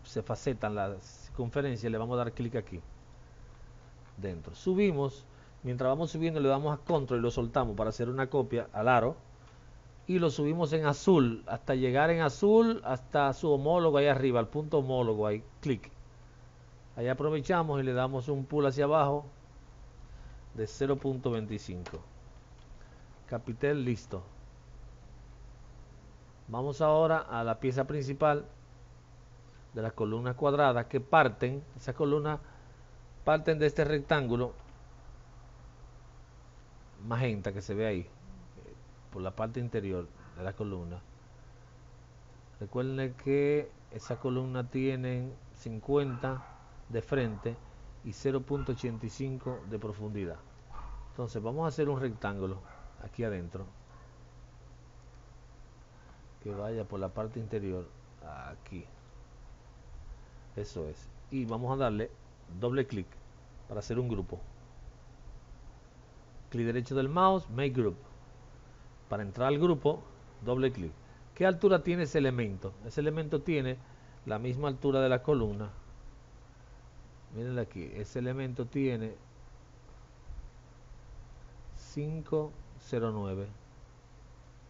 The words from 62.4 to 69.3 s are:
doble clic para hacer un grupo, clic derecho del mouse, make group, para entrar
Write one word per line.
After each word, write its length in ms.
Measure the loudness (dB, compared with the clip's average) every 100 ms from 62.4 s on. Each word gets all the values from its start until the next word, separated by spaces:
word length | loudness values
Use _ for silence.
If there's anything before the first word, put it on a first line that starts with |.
| -16 -4
doble 280 | 0 0 0
clic 200 | -2 -6 -10 -18 -20 -20 -18 -10
para 120 | -8
hacer 180 | -4 -2
un 100 | 0
grupo, 320 | -2 -4 -8 -12 -16 -20 -18 -18 -18 -20 -20 -16 -16 -16 -18 -18 -20 -20 -20 -20 -20 -20 -20 -8
clic 160 | -2
derecho 300 | 0 0 -2
del 160 | 0 0
mouse, 360 | 4 6 4 0
make 200 | -2 0
group, 260 | 2 0 0 -8 -20 -20 -20 -20 -20 -20 -20 -20 -18 -8
para 120 | -6
entrar 260 | -4